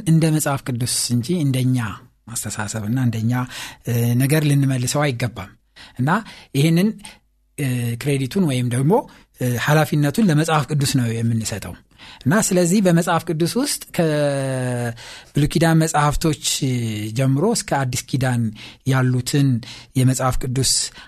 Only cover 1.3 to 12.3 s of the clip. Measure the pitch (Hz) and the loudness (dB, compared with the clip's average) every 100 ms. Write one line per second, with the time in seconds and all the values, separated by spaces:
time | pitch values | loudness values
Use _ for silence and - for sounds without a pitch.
1.3 | 180 139 131 127 127 110 95 - _ - | 0 0 0 2 0 -2 -8 -16 _ -12
2.3 | - 110 - 101 113 104 127 127 110 113 | -8 -6 -6 -6 -6 -4 0 0 0 0
3.3 | 123 127 - - - - 117 120 120 135 | 0 -2 -8 -14 -10 -4 0 2 2 2
4.3 | 156 151 143 135 131 127 147 147 120 120 | 2 2 2 2 0 -2 0 0 -2 -4
5.3 | - 101 - _ - - - 131 196 220 | -6 -14 -16 _ -20 -14 -4 0 0 -2
6.3 | - - 139 160 165 208 214 - - _ | -14 -6 0 2 4 2 -2 -12 -20 _
7.3 | _ _ - 135 123 120 117 147 139 131 | _ _ -6 -4 -2 -4 -4 -2 -2 -2
8.3 | 196 170 127 123 120 135 226 - - _ | 0 0 0 0 0 2 2 0 -10 _
9.3 | - 123 117 - 151 151 151 147 139 208 | -6 -4 -2 2 2 2 2 0 2 4
10.3 | 147 165 156 135 147 135 139 117 113 117 | 4 2 0 0 0 0 0 0 0 0
11.3 | 113 107 110 92 - _ - - - 127 | -2 -2 -6 -10 -14 _ -20 -20 -6 0